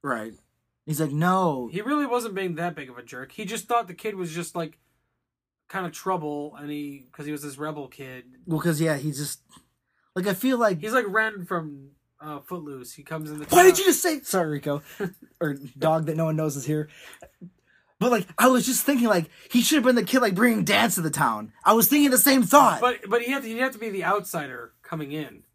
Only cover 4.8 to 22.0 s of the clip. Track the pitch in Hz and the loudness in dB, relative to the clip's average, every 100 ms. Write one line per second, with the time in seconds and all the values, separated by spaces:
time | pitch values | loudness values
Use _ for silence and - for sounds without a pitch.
4.8 | _ _ _ _ _ _ _ _ _ 190 | _ _ _ _ _ _ _ _ _ -8
5.8 | 180 160 190 180 151 147 147 147 147 147 | -8 -8 -4 -4 -4 -6 -8 -12 -10 -8
6.8 | 147 139 _ - 147 147 147 135 151 151 | -10 -14 _ -14 -10 -10 -10 -10 -10 -8
7.8 | 131 - 131 127 - - - 156 175 151 | -14 -16 -16 -18 -20 -20 -4 0 0 0
8.8 | 160 143 151 139 143 - _ - _ _ | 0 0 -4 -6 -8 -10 _ -20 _ _
9.8 | _ _ _ 185 196 190 254 247 220 175 | _ _ _ -4 -2 0 0 2 2 0
10.8 | 208 247 208 214 220 202 170 175 160 139 | 0 0 0 0 -2 -4 -6 -6 -6 -14
11.8 | 139 _ _ _ 151 147 - 180 147 131 | -20 _ _ _ -14 -14 -12 -12 -10 -14
12.8 | 123 - - 160 151 151 151 359 370 359 | -16 -20 -12 -10 -8 -10 2 8 8 6
13.8 | 381 - 359 302 - 190 160 147 147 147 | 2 2 0 -4 -2 -2 0 -2 -4 -6
14.8 | - - 190 - - _ 156 139 143 135 | -8 -8 -8 -8 -20 _ -6 -6 -12 -2
15.8 | 156 160 156 156 160 156 156 139 135 151 | 0 0 0 -2 0 0 -2 -4 -4 -4
16.8 | 151 - - - - _ 175 _ _ _ | -4 -14 -20 -20 -20 _ -20 _ _ _
17.8 | _ _ 240 233 180 - 247 247 247 254 | _ _ 2 2 0 4 4 6 2 0
18.8 | - 277 233 185 165 - - 240 - 302 | 2 2 4 2 0 -12 0 0 4 4
19.8 | 247 240 185 262 233 180 240 220 180 202 | 4 4 2 2 2 4 2 2 2 2
20.8 | 220 180 160 147 135 107 107 _ - 226 | 2 0 -2 0 0 0 -8 _ 4 4
21.8 | - 294 | 6 4